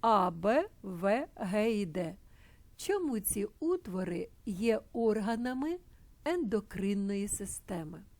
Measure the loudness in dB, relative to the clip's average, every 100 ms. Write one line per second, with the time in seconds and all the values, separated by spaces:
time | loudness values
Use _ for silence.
0 | 6 6 4 2 2 4 2 -6 -10 -2
1 | 2 2 0 -6 -2 2 2 2 0 -2
2 | -4 -6 -18 -20 -20 -20 -20 -14 -2 0
3 | 0 -2 -2 -2 -4 -2 -2 -2 -2 -4
4 | -2 -4 -6 -10 -8 -2 2 2 0 0
5 | 2 2 0 -2 -2 -2 -4 -4 -8 -20
6 | -20 -8 -2 0 2 0 -2 -4 0 0
7 | 0 -2 -2 -4 -6 -10 -8 -8 -6 -12
8 | -18 -20